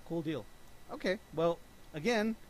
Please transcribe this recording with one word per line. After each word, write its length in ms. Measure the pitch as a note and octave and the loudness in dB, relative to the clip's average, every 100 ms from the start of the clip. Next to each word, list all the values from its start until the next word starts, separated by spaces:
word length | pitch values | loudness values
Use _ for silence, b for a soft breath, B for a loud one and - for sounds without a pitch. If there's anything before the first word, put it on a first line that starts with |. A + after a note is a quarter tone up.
| - | -4
cool 160 | E3+ | -2
deal. 220 | D#3 C#3+ - - - - - | 0 -2 -6 -14 -16 -14 -10
Okay, 280 | C#4 G#3 F#3 - D3+ | -2 0 0 -2 4
well, 240 | E3+ E3+ - - - | 4 4 -4 -18 -10
again, 440 | D#3 E3+ A3+ A3 A3 | -2 2 4 4 0